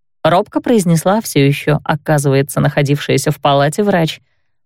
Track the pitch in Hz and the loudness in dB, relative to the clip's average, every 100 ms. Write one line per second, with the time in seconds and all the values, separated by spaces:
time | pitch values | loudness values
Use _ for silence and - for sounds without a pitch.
0 | _ _ 160 175 208 311 - 233 175 165 | _ _ 0 0 0 -4 0 2 2 0
1 | 185 214 - 143 139 143 - 151 - 156 | 2 0 0 2 2 0 -2 -2 -2 -4
2 | - 151 139 135 143 - 143 151 139 143 | -2 0 2 0 0 -2 -2 0 0 -2
3 | - 135 151 147 147 139 143 185 208 185 | -2 -2 -2 -2 0 2 0 0 0 0
4 | 160 - _ _ _ _ | -2 -6 _ _ _ _